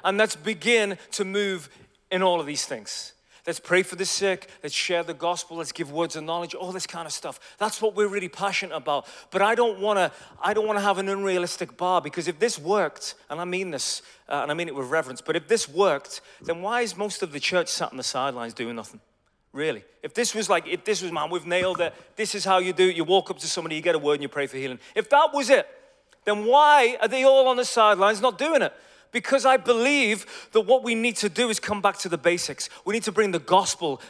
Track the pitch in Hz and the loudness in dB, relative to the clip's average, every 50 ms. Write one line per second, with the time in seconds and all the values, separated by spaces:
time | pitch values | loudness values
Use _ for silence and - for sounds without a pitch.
0 | - 190 196 202 220 214 - - - 220 220 160 147 226 240 226 208 202 190 - | -4 0 2 2 2 0 -2 -4 -6 -6 -6 -2 0 2 2 2 2 0 -4 -8
1 | - - - - 202 190 196 202 202 196 190 175 143 - - - - _ _ _ | -10 -8 -6 -6 -4 -4 -2 -2 -2 -2 -4 -6 -8 -14 -20 -20 -20 _ _ _
2 | _ - 190 185 190 185 175 170 151 143 151 143 - - 139 110 101 - - - | _ -4 0 2 2 2 2 2 -2 -4 -6 -6 -6 -6 -8 -10 -10 -10 -12 -12
3 | - - - _ _ _ _ _ _ 170 160 - - - 175 185 190 - - 170 | -12 -14 -18 _ _ _ _ _ _ -8 -8 -8 -2 0 2 2 2 0 -4 -6
4 | 196 - - - 196 196 185 - - - - - - 147 - - - - 180 170 | -4 -4 -2 -2 0 -2 -2 -4 -6 -14 -18 -14 -10 -6 -4 -4 -2 -2 -2 -2
5 | 165 170 160 - 175 170 175 170 - - 165 170 156 135 - - 160 139 143 160 | -2 -4 -6 -4 -4 -4 -4 -4 -6 -10 -10 -10 -10 -8 -8 -8 -8 -6 -4 -4
6 | 170 156 - 160 151 160 165 175 175 170 - - 180 180 185 185 - - - 170 | -4 -4 -4 -8 -6 -6 -6 -6 -6 -8 -10 -10 -10 -8 -8 -8 -10 -10 -10 -12
7 | 165 156 - - - 156 127 - - - - - 202 214 - - 220 220 196 196 | -10 -10 -10 -10 -10 -10 -12 -14 -18 -20 -8 -4 -4 -4 -2 -2 -2 0 0 0
8 | 208 202 196 202 180 175 - - 190 196 180 - 202 175 151 156 127 151 143 139 | 0 0 -2 -4 -6 -8 -6 -6 -4 -4 -2 -4 -6 -6 -8 -6 -4 -2 -2 -2
9 | - - - - - _ - 190 196 214 226 233 240 233 202 185 196 214 208 196 | -4 -8 -14 -20 -12 _ 0 2 2 4 4 4 2 2 0 0 0 0 2 2
10 | 180 147 - - - - - - - 185 208 214 214 214 208 202 202 202 190 180 | 2 0 -2 -6 -20 -20 -10 -4 -2 0 0 0 0 0 0 0 0 0 0 0
11 | 196 190 196 196 196 196 185 180 175 170 - - 180 - - - 175 180 185 175 | -2 -4 -4 -2 -2 0 0 0 -2 -4 -6 -8 -8 -10 -6 -4 0 2 2 2
12 | 147 151 - 175 160 170 165 147 208 240 - - 143 170 208 208 175 151 - - | 0 -2 -4 -6 -6 -6 -2 0 -2 -2 -2 -2 -2 0 0 0 0 0 -4 -8
13 | - - - - _ - 147 160 175 180 180 185 190 180 151 127 - - - - | -12 -12 -12 -14 _ -12 -10 -8 -6 -6 -6 -6 -6 -6 -6 -6 -6 -6 -6 -8
14 | - - - _ _ - 139 143 127 147 151 165 175 170 135 139 131 123 151 160 | -12 -16 -20 _ _ -6 -4 -4 -2 -2 -4 -4 -4 -6 -6 -8 -4 -2 -2 -2
15 | 147 127 127 117 - - 156 170 147 - 226 214 - 143 139 170 202 185 147 135 | -2 -4 -8 -8 -6 -4 -4 -4 0 0 0 0 0 0 0 2 2 2 2 0
16 | - - - - - - - - 120 160 165 170 180 208 233 247 240 214 175 175 | -4 -10 -14 -16 -16 -18 -20 -10 -6 -6 -6 -4 -4 -2 -2 -2 -2 -2 -4 -6
17 | 208 208 185 - 190 160 143 143 - - 185 180 165 - - - 170 - - 131 | -6 -6 -6 -6 -8 -8 -6 -6 -4 -2 0 0 0 -2 -4 -4 -6 -6 -6 -8
18 | 120 - - 131 131 139 127 120 117 117 113 - 117 117 117 113 104 - - 110 | -8 -6 -4 -2 -2 -4 -4 -6 -8 -10 -8 -8 -8 -8 -8 -8 -12 -14 -16 -20
19 | _ _ _ _ _ _ _ _ _ _ - 139 151 156 131 104 - _ _ _ | _ _ _ _ _ _ _ _ _ _ -8 -4 -4 -4 -4 -4 -8 _ _ _
20 | - 151 - - 240 226 - 220 208 190 196 170 165 160 175 175 - 226 214 175 | -14 -6 -4 -2 -2 -2 -2 -2 0 0 0 0 0 -2 -6 -4 -2 -2 -2 -2
21 | 185 175 170 151 151 160 180 175 147 170 175 180 180 185 180 175 170 156 - - | -4 -4 -4 -4 -4 -4 -4 -6 -4 -2 -2 0 0 0 0 0 -2 -4 -4 -8
22 | - _ _ - 220 202 - 202 180 190 190 185 185 185 175 143 185 185 175 165 | -18 _ _ -6 -6 -6 -4 -2 0 2 2 2 2 2 2 4 4 4 4 2
23 | 160 156 190 190 - - 190 - - 156 - - 165 165 156 156 156 175 165 156 | 2 2 4 2 2 0 -6 -8 -8 -6 -6 -6 -6 -6 -6 -2 0 0 0 2
24 | 147 147 147 143 143 135 - 143 139 131 135 135 135 131 127 117 - - - 202 | 2 0 0 0 -2 -4 -4 -6 -6 -4 -6 -8 -8 -8 -8 -10 -14 -6 -4 -4
25 | 214 - 285 285 320 311 285 285 269 214 277 208 - - - - - _ _ _ | 0 4 6 6 6 4 2 0 2 4 4 4 4 2 -8 -20 -20 _ _ _
26 | _ _ _ _ _ 208 208 208 208 226 254 294 302 294 294 285 240 233 247 - | _ _ _ _ _ -2 -2 0 2 6 6 8 8 10 8 8 6 4 2 0
27 | - 220 254 262 262 269 269 269 262 262 254 247 247 - - 233 220 208 208 180 | -2 -2 2 4 6 8 8 8 6 6 4 0 0 0 2 4 6 6 6 6
28 | 196 208 220 196 226 254 202 - 269 311 330 269 180 139 - - - - - _ | 4 2 2 2 0 0 0 0 0 2 2 2 2 0 -4 -8 -20 -20 -20 _
29 | _ _ - 240 - - 269 269 214 262 262 254 170 233 240 226 233 277 294 285 | _ _ -8 -6 0 2 2 4 6 6 4 4 4 2 2 4 4 4 4 4
30 | 254 208 214 190 - - - - - - - 226 208 190 254 254 214 240 233 226 | 2 2 0 -2 -6 -10 -16 -18 -6 0 0 2 4 4 4 4 4 0 -2 0
31 | 226 240 220 - - 208 151 220 247 233 214 - - - 208 202 190 202 190 - | 0 -2 -2 -2 -4 -2 0 0 0 0 -2 -2 -4 -4 -2 0 0 0 0 -2
32 | - 190 170 156 - 175 175 175 - - 139 - - - - - - 185 214 233 | -4 -6 -4 -2 0 0 0 0 -2 -6 -8 -10 -12 -12 -14 -10 -6 -4 -4 -2
33 | - 220 190 214 214 196 175 165 143 - 180 190 196 - - - 170 151 135 - | -4 -2 0 0 0 0 0 -4 0 4 4 4 4 2 -2 -4 -4 -4 -4 -6
34 | - | -10